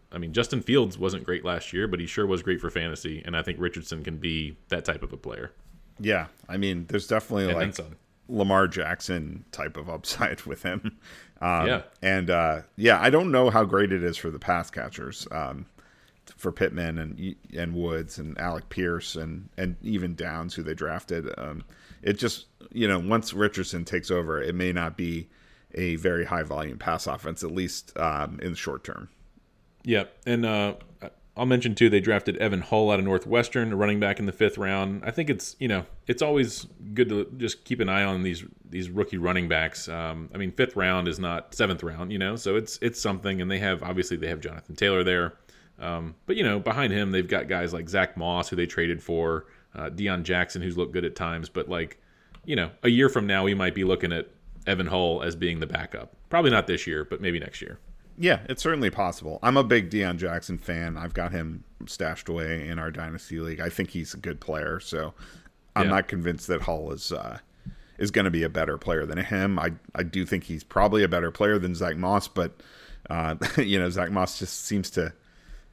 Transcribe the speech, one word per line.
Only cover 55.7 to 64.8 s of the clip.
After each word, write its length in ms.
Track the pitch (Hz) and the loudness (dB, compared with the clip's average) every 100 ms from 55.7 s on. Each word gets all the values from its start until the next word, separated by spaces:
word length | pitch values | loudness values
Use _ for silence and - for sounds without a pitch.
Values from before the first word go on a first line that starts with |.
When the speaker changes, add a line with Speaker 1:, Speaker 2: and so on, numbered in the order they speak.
| - - - - - - | -4 -6 -10 -12 -18 0
Speaker 1:
Probably 220 | 170 151 | 4 6
not 160 | 110 95 | 6 4
this 180 | 85 - | 0 -2
year, 180 | 76 | -4
but 160 | 73 - | -4 -4
maybe 200 | 92 85 | -2 -2
next 200 | - - | -4 -12
year. 200 | - - - - - - | -12 -14 -16 -20 -18 0
Speaker 2:
Yeah, 260 | 175 117 113 | 2 2 0
it's 140 | 127 | -4
certainly 280 | 165 156 104 | -2 2 0
possible. 500 | - 90 - 78 80 | 0 -2 -4 -8 -2
I'm 140 | 117 143 | 4 4
a 80 | |
big 260 | 117 120 87 | 6 4 4
Deion 260 | 104 92 87 | 0 0 -2
Jackson 400 | 87 85 - 87 | -2 -4 -6 -6
fan. 380 | - 82 82 82 | -4 -4 -6 -6
I've 180 | 85 | -6
got 180 | 87 87 | -4 -2
him 320 | 90 80 82 - - - | -4 -6 -8 -14 -16 -12
stashed 420 | - 80 80 - | -6 -4 -4 -4
away 400 | 82 80 82 76 | -4 -2 -4 -4
in 100 | 82 | -4
our 140 | 82 | -6
Dynasty 480 | 80 80 78 - 82 | -6 -8 -10 -8 -6
League. 180 | 82 78 | -6 -4
I 100 | 85 | -4
think 220 | - 90 | -2 -4
he's 240 | 87 78 | -4 -8
a 40 | - | -8
good 200 | 85 76 | -8 -8
player, 380 | - 78 76 | -6 -4 -4
so 360 | 82 | -6